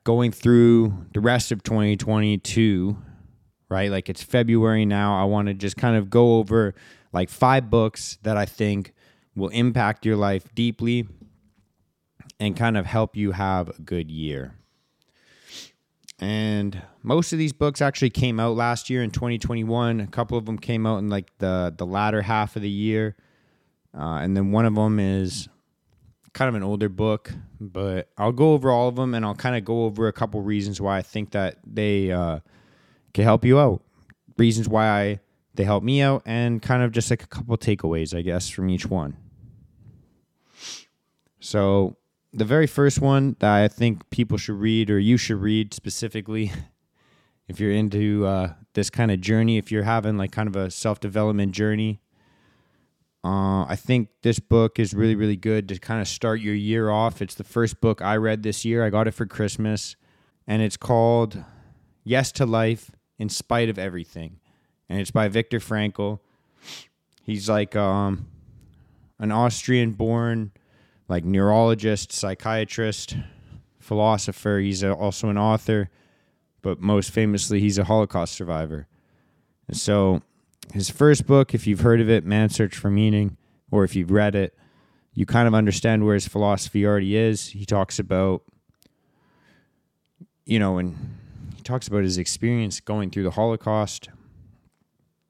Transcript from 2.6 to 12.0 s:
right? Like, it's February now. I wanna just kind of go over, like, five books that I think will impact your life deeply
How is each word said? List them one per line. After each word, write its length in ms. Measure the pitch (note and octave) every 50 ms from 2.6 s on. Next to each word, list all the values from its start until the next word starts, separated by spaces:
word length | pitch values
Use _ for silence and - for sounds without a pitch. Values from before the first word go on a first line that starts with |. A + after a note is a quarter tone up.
| A2+ G#2+ G2+ F#2 F2+ G2 G#2+ - - - - - - - _ _ _ _ _ _ _
right? 240 | - F#2+ F#2+ G2 G2+
Like, 160 | G2 F#2+ -
it's 160 | - F2 - -
February 640 | - - B2 A#2 A#2 A#2 A2+ A2 A2+ A2 A2 G#2+
now. 360 | G#2 G2+ G2+ G2+ G2+ G2+ F#2
I 40 | G2
wanna 280 | G2 G#2 G#2 G2+ G#2 G2
just 220 | F#2+ G2 G2 -
kind 220 | - - A#2+ A2+
of 120 | A2 G2 G2
go 280 | G2+ A#2+ A#2+ A#2+ A#2
over, 360 | A2+ G#2+ F#2+ A2 A2+ A2 G2+ - - - - - _ _ _
like, 180 | - F2+ F#2 -
five 400 | - - C3 B2+ C3+ C3+ B2+ G#2+
books 500 | A2+ A#2 A2 A2 - - - - - -
that 160 | G#2 A2 A2
I 80 | G#2 G2+
think 480 | F#2+ - - G#2+ G#2 G2+ G2+ F#2+ - _ _ _ _ _ _ _ _ -
will 140 | G2 G2 F2+
impact 560 | G#2+ A#2 A#2+ B2 A2 B2 A2 G#2 G#2+ - -
your 100 | A2 A2
life 400 | G#2 G#2 G2+ G2 F#2+ - - -
deeply 540 | - A#2+ A#2 A2+ - A#2 A#2 A#2+ A#2+ A2+ G#2 - - - - _ _ _ _ _ _ _ _ _ _ _ _ _ _